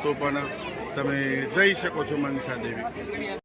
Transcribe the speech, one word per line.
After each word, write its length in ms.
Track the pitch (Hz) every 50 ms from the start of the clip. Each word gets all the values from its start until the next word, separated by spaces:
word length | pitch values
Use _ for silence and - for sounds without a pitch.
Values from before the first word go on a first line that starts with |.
| -
તો 100 | 147 143
પણ 240 | - 143 143 139 143 139 135 - - - - - - - - -
તમે 240 | 143 139 139 139 139 139 135 135 135 135 143 143
જઈ 200 | 180 196 196 190
શકો 240 | - - 175 - 156 143
છો 120 | - 156
મનસા 420 | 143 143 139 139 131 - 139 127 120 113
દેવી. 220 | 117 117 113 - - - - - - 202 - 214 196 190 -